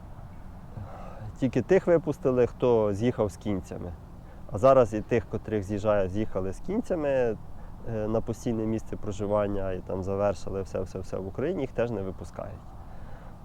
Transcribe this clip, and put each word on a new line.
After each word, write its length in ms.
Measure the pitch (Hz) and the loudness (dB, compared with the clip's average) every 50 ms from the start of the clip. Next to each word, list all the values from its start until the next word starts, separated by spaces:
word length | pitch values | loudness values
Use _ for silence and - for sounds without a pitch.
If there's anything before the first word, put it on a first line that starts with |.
| - - - - - - - - - - - - - - - - - - - - - - - - - - - - | -14 -14 -14 -14 -14 -14 -12 -12 -12 -12 -12 -14 -14 -12 -12 -12 -12 -10 -10 -10 -10 -10 -10 -10 -10 -10 -4 -2
Тільки 240 | 139 123 - - | 0 2 2 2
тих 240 | - - 185 190 - | 4 6 6 6 6
випустили, 600 | 180 170 160 - 156 139 - - 135 127 123 120 | 6 4 4 4 2 -2 0 2 4 6 6 6
хто 480 | 113 - - 131 123 120 113 107 104 98 | 4 4 4 4 6 6 6 6 4 2
з'їхав 360 | 98 113 123 117 - 110 101 | 2 2 2 2 2 0 0
з 60 | - | -2
кінцями. 560 | - - 107 101 90 87 - 92 92 95 90 85 - - - - - - - - - - - | -4 -2 -2 -2 -2 -2 -6 -8 -8 -8 -8 -10 -10 -14 -16 -16 -16 -16 -16 -14 -14 -8 -6
А 60 | - 101 | 2 6
зараз 360 | 120 135 135 135 120 104 110 | 8 8 10 10 8 6 4
і 60 | 107 | -2
тих, 260 | - - 123 113 - | 0 2 2 0 2
котрих 360 | - - 101 - - 107 107 | 0 -4 -6 -2 -2 -2 -2
з'їжджає-, 460 | 95 92 104 98 101 107 104 104 95 90 | 0 -2 -2 0 2 4 4 4 2 2
з'їхали 440 | 90 107 131 - - 98 92 95 | 0 0 0 0 0 -2 -2 -2
з 80 | 92 - | -4 -6
кінцями, 480 | - - 190 233 - - 190 165 147 143 | -4 -4 -2 -2 0 0 -2 0 0 2
е, 280 | 135 131 123 117 104 - - - - - - - - - - - 113 110 107 107 | 2 4 2 2 0 -2 -6 -10 -12 -12 -12 -12 -12 -10 -8 -6 -4 -2 0 0
на 120 | 110 113 | 0 0
постійне 460 | 107 - 113 - - 123 113 110 110 | 0 -2 -4 -4 -2 -2 0 0 0
місце 300 | 110 113 107 - - 95 | 0 0 -2 -2 -4 -6
проживання 760 | 87 - 107 95 101 107 98 104 104 104 101 101 98 95 95 | -6 -4 -4 -4 -2 0 2 2 2 2 2 0 0 -2 -2
і 60 | 92 90 | -2 -4
там 240 | 90 - 92 95 | -4 -4 -4 -4
завершили 600 | 92 98 98 98 101 101 92 - - 101 98 98 | -2 -2 0 2 2 2 2 0 -4 -4 -4 -4
все-все-все 540 | 95 - - 95 95 90 - 95 90 - 101 | -4 -4 -4 -4 -4 -4 -6 -8 -6 -6 -6
в 100 | 101 95 | -6 -6
Україні, 340 | 95 - - 127 165 190 180 | -6 -4 -4 -2 -2 -2 -2
їх 120 | 135 - | -4 -2
теж 180 | - - 113 120 | -2 0 0 0
не 120 | 117 98 | 0 -2
випускають. 580 | 95 95 90 - 90 - - - - - - - - - - - - - - - - - - - - - - - | -4 -4 -6 -8 -10 -10 -10 -10 -10 -8 -10 -12 -12 -14 -14 -14 -14 -14 -12 -12 -10 -10 -12 -12 -12 -14 -14 -12